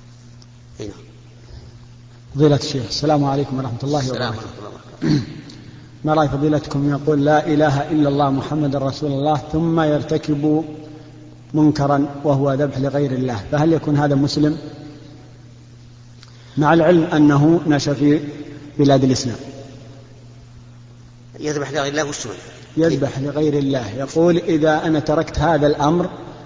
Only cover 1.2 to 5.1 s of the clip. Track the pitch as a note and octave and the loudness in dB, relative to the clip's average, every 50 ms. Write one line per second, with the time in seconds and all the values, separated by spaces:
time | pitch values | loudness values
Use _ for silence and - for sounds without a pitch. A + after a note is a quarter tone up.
1.2 | - - - - - - - - - - - - - - - - - - - - | -20 -20 -20 -20 -20 -20 -20 -20 -20 -20 -20 -20 -20 -20 -20 -20 -20 -20 -20 -20
2.2 | - - - C3+ D3+ D3+ C#3+ C3+ - - - C3+ A2+ G2+ - - C#3+ D3+ D3+ D3 | -20 -8 -2 2 4 4 4 2 0 -4 -6 -6 -6 -6 -6 -4 0 0 2 2
3.2 | C#3+ C#3 C3+ C#3 C#3+ - B2+ C3 C3 B2 A#2 A#2 C#3 C#3 D3 D3 C3 B2+ B2 A#2+ | 2 0 0 -2 -2 -4 -4 -6 -6 -6 -6 -6 -4 -2 -2 -2 -2 -4 -4 -4
4.2 | B2 A#2 G#2+ A2 A2+ G#2 - G#2 G#2 G#2 G#2 - - - - - - D#3+ | -6 -6 -6 -8 -12 -14 -16 -16 -16 -16 -18 -18 -20 -20 -14 -6 -2 0